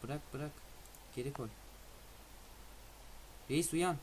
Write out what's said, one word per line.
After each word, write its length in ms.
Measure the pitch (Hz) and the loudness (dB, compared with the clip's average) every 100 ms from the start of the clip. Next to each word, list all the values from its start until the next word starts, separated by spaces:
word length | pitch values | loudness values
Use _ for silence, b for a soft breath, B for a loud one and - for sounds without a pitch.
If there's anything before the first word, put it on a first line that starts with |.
Bırak, 160 | 113 147 - | 2 0 0
bırak. 180 | 135 147 - - - - - - - | 0 0 -2 -10 -12 -12 -12 -6 0
Geri 180 | 123 | 2
koy. 140 | 139 113 110 - - - - - - - - - - - - - - - - - - - | 2 0 -2 -12 -12 -12 -12 -12 -12 -12 -12 -12 -12 -10 -10 -12 -12 -12 -10 -10 -12 4
Reis 240 | 143 175 | 6 8
uyan. 240 | 160 180 156 | 8 8 6